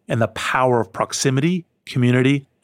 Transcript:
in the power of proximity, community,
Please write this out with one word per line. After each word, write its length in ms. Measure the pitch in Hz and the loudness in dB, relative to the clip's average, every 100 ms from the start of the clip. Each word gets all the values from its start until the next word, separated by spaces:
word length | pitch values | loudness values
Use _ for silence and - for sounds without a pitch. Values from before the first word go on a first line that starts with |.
| - | -6
in 100 | 117 | -2
the 80 | 110 | -2
power 520 | - - 135 131 120 | -4 -4 0 2 0
of 120 | 107 | -2
proximity, 720 | - 107 - 143 131 160 180 - _ - | -4 -6 -2 -2 0 0 -2 -6 _ -8
community, 600 | - 123 123 127 143 - _ | 0 2 4 2 0 -4 _